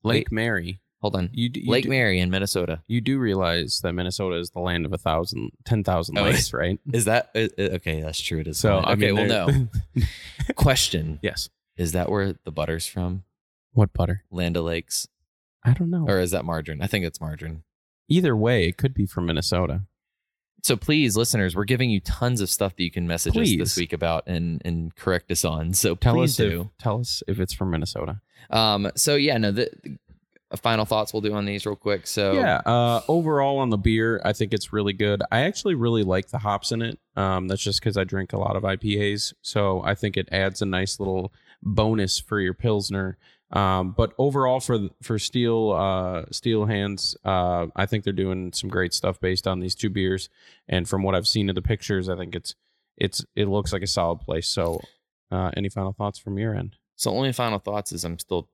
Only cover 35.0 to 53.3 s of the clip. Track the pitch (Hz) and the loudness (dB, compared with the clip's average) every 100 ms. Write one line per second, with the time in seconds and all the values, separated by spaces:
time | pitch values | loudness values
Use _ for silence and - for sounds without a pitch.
35 | 104 101 - 113 156 - 208 156 117 117 | 0 0 0 0 0 -2 -2 0 2 2
36 | 95 92 - 127 107 101 - 113 113 107 | 2 0 -2 -4 -2 -2 -2 -2 -4 -8
37 | _ - 95 92 92 98 101 - 110 98 | _ -2 0 0 -2 -2 0 0 0 0
38 | 92 98 92 95 95 98 98 95 107 101 | 0 -2 -4 -2 -2 0 0 -2 0 0
39 | 104 104 - - - 107 101 92 95 101 | 0 -2 -6 -8 -4 0 2 2 0 0
40 | 104 95 - 95 95 95 101 92 95 - | 0 -2 -2 0 0 0 -2 0 -2 -2
41 | 98 95 92 _ _ - - 104 110 110 | -2 -2 -4 _ _ -8 0 2 4 2
42 | 95 - - 107 92 92 120 104 98 98 | 2 -2 -2 0 0 0 0 0 0 -4
43 | 95 92 _ _ _ 98 95 92 92 101 | -4 -8 _ _ _ 0 2 2 0 0
44 | 113 - 139 139 131 127 - 117 98 - | 0 0 0 2 2 0 0 -2 -2 -10
45 | - 110 - 127 120 113 110 87 98 92 | -6 -4 -2 0 2 2 2 2 2 0
46 | 92 90 - - 117 110 107 104 101 98 | -2 -4 -6 -4 0 2 2 0 0 -2
47 | - - 98 92 90 87 82 - 98 110 | -6 -4 0 2 2 0 -2 -2 0 0
48 | 98 95 95 92 92 - 95 95 90 - | -2 -2 -2 -2 -4 -6 -4 -2 -2 0
49 | 95 92 92 92 95 92 90 - 110 98 | -2 0 -2 0 -2 -2 -4 -2 -2 0
50 | 95 95 - _ - _ - 92 90 98 | 0 -2 -6 _ -20 _ -2 -2 0 0
51 | 95 95 104 110 98 92 - 107 - 98 | 2 2 2 0 0 0 -2 -4 -2 -2
52 | 92 87 87 87 - - _ _ _ - | -2 -6 -6 -8 -10 -16 _ _ _ -4
53 | 95 - - | -4 -4 -6